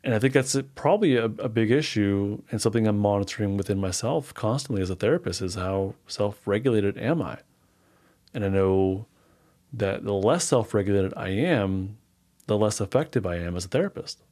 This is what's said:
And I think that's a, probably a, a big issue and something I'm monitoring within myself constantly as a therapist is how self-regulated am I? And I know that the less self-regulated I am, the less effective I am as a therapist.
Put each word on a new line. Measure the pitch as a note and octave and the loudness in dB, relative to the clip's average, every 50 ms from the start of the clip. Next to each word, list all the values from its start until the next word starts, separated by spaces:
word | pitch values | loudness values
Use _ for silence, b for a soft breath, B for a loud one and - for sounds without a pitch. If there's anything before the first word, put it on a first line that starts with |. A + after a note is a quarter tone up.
| - | 0
And | - A#2 | 0 0
I | G#2+ | 2
think | A2+ C3+ C3 | 2 2 0
that's | D3 C3 C3 - | 0 -4 -2 -2
a, | C#3 C3+ | -4 -4
probably | - _ - - D3 F3+ G#3 A3 E3 C3 | -4 _ -2 0 2 2 4 4 4 4
a, | A#2 A2+ | 4 2
a | A2+ G#2+ - - B2 | 0 -4 -4 -8 -2
big | A2 A2+ A2+ G#2+ | 0 0 2 4
issue | A#2+ D3 D#3 - - A2 G2+ G2 G2 G2 G2+ G2+ G#2 - - _ | 2 2 0 0 -2 0 2 2 2 2 0 -2 -4 -6 -8 _
and | - G#2+ | -6 -2
something | - A2+ G#2+ A#2 A2 | -2 0 0 2 2
I'm | A2 G#2 | 2 2
monitoring | G#2 G#2 G2+ G2+ G2+ G2 - - - G#2+ G2+ G2 | 2 2 2 2 2 0 -4 -4 -4 -2 -2 0
within | G2+ G2 - G#2 G2 | -2 -2 -2 -2 -2
myself | G2 F#2 F#2 - - A2+ D3 E3 C#3 - - | -2 -2 -4 -4 -2 -2 -2 -2 -4 -6 -12
constantly | - - G#2+ A#2 C#3+ - - B2+ G2 | -4 -2 -2 -2 -2 -2 -4 -2 -2
as | F#2 F2+ | -2 -2
a | F#2+ | -2
therapist | F2+ - A2 D3+ F3+ - - F2 - | -2 0 0 0 0 0 -4 -6 -4
is | F#2+ F#2 F#2 | -6 -6 -4
how | G2 F#2 F#2 G2 G2 G2 G2 G#2+ _ _ | -4 -4 -2 -2 -2 -2 -2 -6 _ _
self-regulated | - - - G#2 G#2 G2+ - _ G#2+ G2+ G#2+ B2+ C3+ A#2 G#2+ G2 G2+ G2+ | -16 -4 -2 -2 -2 -2 -4 _ 0 0 2 2 4 4 4 2 2 -2
am | - A2+ A2+ D#3+ E3+ | -2 -2 0 0 0
I? | A2 C#2+ A#1+ - - _ b b b b b b b b b b b b b b b b _ | -2 -4 -8 -12 -14 _ b b b b b b b b b b b b b b b b _
And | B2 G#2 | -4 -2
I | G2 | 0
know | G2 G2 F#2+ F#2+ F#2+ F#2+ F#2+ F#2+ F#2+ G2 A2+ _ b b b b b b b b b b b _ - | 2 4 4 4 4 4 4 2 0 -2 -6 _ b b b b b b b b b b b _ -6
that | A#2 G#2 G2 G2 - - | -4 -2 -2 -2 -4 -4
the | G2+ G2+ | -2 -2
less | G2 F#2+ A2 D3 F3 E3 | 2 4 2 2 2 2
self-regulated | - D3 B2 A2 - - G#2+ G2 G2 G2+ G2 F#2+ F#2+ - | 2 2 2 2 2 0 0 2 4 2 2 2 0 -2
I | - - F#2+ | -6 -4 -2
am, | F#2+ G2+ C3+ F#3 E3 A#2+ G2+ F#2+ F#2+ F#2+ F#2+ G2 G#2 - _ _ _ _ _ _ _ _ _ | 0 0 2 2 2 2 2 0 0 -2 -4 -6 -10 -14 _ _ _ _ _ _ _ _ _
the | - A2 | -2 2
less | G#2 G#2+ G#2+ G2+ - | 2 2 2 2 -2
effective | G#2 G2 - B2+ D#3 - - B2 G2+ | -6 0 0 0 0 2 -2 -2 -2
I | F#2 F2 | 0 -4
am | E2+ E2+ F2 F2 | -4 -4 -4 -4
as | F2+ F2 | -6 -6
a | - | -2
therapist. | - C3 F3+ G3+ - - - - - _ _ _ | 0 0 0 0 -4 -10 -12 -12 -14 _ _ _